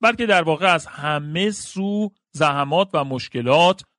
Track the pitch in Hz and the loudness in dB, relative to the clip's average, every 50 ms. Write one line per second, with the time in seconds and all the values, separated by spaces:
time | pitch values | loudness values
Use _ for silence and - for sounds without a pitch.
0 | - 220 233 226 240 214 202 180 165 160 156 147 180 190 175 160 - - - - | 0 0 0 0 0 2 2 2 4 2 0 2 2 2 2 2 -2 -6 -14 -8
1 | 139 147 151 147 147 147 151 170 196 214 208 - - - - 190 190 202 202 208 | -6 -4 -4 -4 -4 -6 -4 -2 -2 -2 -4 -6 -12 -12 -8 -6 -4 -4 -2 -2
2 | 214 202 196 _ _ _ _ 143 160 147 139 143 143 139 151 175 202 196 - 156 | -2 -4 -6 _ _ _ _ 0 0 2 2 0 -2 0 0 0 0 0 0 -4
3 | 143 139 131 127 - - - 131 117 123 135 156 170 180 185 185 - _ _ | -2 -2 -6 -8 -8 -8 -8 -6 0 2 4 4 6 4 2 0 -6 _ _